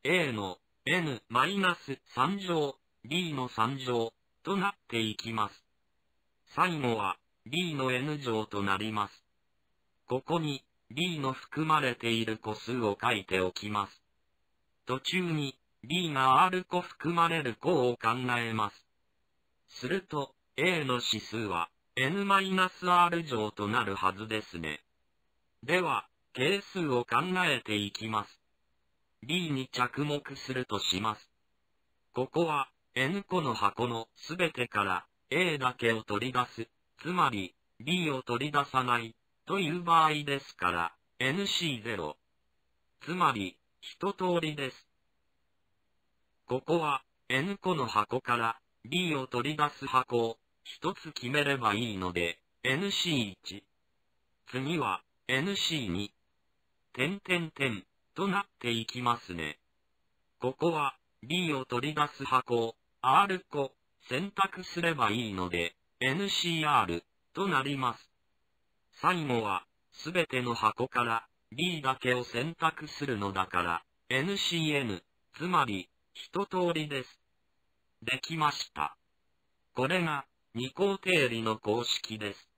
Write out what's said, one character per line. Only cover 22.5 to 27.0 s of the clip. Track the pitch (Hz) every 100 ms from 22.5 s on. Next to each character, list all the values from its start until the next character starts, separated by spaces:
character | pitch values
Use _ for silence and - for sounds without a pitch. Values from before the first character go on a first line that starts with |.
ナ | 185 185
ス | - 180
R | 180 175 170
乗 | 160 117 107
と | - 104
な | 120
る | 104
は | 98 95
ず | 95 110
で | 110
す | - 85
ね。 | 80 76 _ _ _ _ _ _ _ _
で | 120 180
は、 | 170 117 - _ _
係 | - 135 202 -
数 | 185 156
を | 123